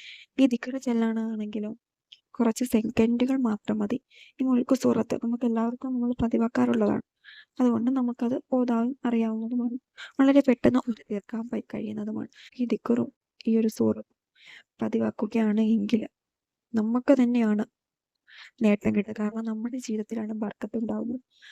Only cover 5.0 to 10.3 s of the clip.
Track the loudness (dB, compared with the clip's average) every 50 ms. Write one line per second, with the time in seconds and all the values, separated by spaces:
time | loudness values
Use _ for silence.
5 | 0 -2 -2 -4 -2 -4 -2 -2 -2 0 0 0 -2 -2 -4 -6 -6 -6 -4 -2
6 | -2 -2 -2 -2 -2 -2 -2 -2 -2 -2 0 0 0 2 2 2 2 0 0 -2
7 | -6 _ _ _ _ -20 -20 -20 -20 _ _ 0 2 2 2 2 0 0 0 0
8 | 0 -2 -2 -2 -2 -2 -2 -4 -4 -2 0 0 0 2 0 0 0 -2 -4 -4
9 | -2 0 0 0 0 0 -2 -4 -6 -4 -4 -2 -2 -4 -6 -8 _ _ _ -20
10 | -20 -8 0 2 4 6